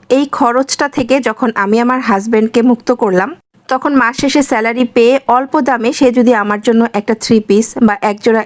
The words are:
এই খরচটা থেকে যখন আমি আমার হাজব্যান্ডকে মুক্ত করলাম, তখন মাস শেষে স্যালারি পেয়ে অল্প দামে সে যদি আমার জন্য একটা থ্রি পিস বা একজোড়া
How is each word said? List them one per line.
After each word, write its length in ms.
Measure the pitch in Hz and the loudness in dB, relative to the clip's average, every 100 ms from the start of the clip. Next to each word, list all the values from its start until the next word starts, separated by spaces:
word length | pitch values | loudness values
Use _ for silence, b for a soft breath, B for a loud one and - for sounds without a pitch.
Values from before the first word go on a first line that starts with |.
| _ | _
এই 180 | 262 285 | -2 0
খরচটা 600 | - 254 240 269 - 285 | -2 0 0 -2 -2 -4
থেকে 320 | 285 233 269 | -4 -2 0
যখন 300 | 233 220 247 | -2 -2 -4
আমি 260 | 226 196 220 | -2 0 0
আমার 200 | 240 254 | 0 -2
হাজব্যান্ডকে 600 | 226 196 214 226 220 240 | 0 -2 0 0 2 2
মুক্ত 300 | 240 233 - | 2 0 -2
করলাম, 440 | 247 214 180 208 349 _ _ - | -2 0 0 -2 -8 _ _ -6
তখন 280 | 262 294 277 | -4 0 0
মাস 200 | 233 262 | 0 0
শেষে 260 | 277 294 | 0 0
স্যালারি 420 | 269 233 226 240 | 0 0 -2 -2
পেয়ে 360 | 240 - 233 269 - | -2 2 2 2 2
অল্প 340 | 247 269 302 | 0 0 -2
দামে 320 | 269 240 226 | 0 0 -2
সে 200 | 302 262 | 0 0
যদি 220 | 247 240 | 2 2
আমার 260 | 233 202 208 | 2 0 -2
জন্য 260 | 214 226 233 | 0 0 0
একটা 220 | 208 208 220 | -2 -4 -6
থ্রি 200 | - 226 | 0 0
পিস 340 | 208 202 226 - | 2 0 0 0
বা 140 | 226 202 | 0 2
একজোড়া 440 | 214 208 - 220 | -2 -2 0 0